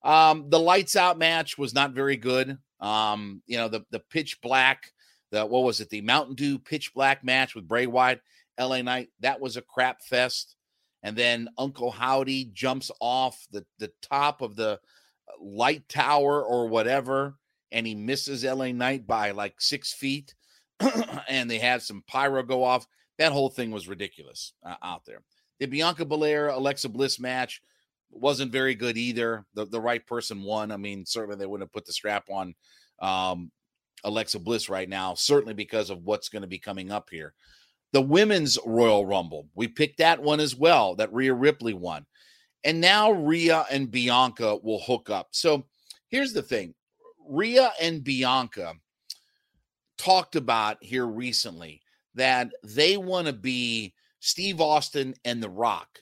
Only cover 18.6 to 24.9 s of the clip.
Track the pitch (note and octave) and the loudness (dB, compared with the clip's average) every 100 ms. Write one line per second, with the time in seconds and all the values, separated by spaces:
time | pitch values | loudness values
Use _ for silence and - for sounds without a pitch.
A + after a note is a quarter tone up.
18.6 | C3 B2 B2 C3+ G#2 A2+ G#2 G2+ G2+ _ | -4 -2 -2 -2 -2 -2 -2 -2 -6 _
19.6 | - C#3+ - - C#3 C#3+ C#3 _ _ _ | -4 -4 -8 -6 -4 -6 -8 _ _ _
20.6 | _ _ A#3+ A3 A#3 - - C3+ A#2+ A2+ | _ _ 0 0 -4 -8 -4 -4 -2 -2
21.6 | B2 B2 - G2+ - C3+ C#3 C3+ B2 B2+ | 0 0 -4 -14 -6 0 0 0 -2 0
22.6 | B2+ B2+ - _ _ - D#3 C#3+ C3+ - | 2 2 -2 _ _ 0 2 2 -2 -2
23.6 | A#2 G#2+ F2 F#2+ G2+ - C#2 - - _ | -6 -8 -10 -10 -10 -12 -20 -16 -16 _
24.6 | E2+ F2+ F2+ | -16 -12 -12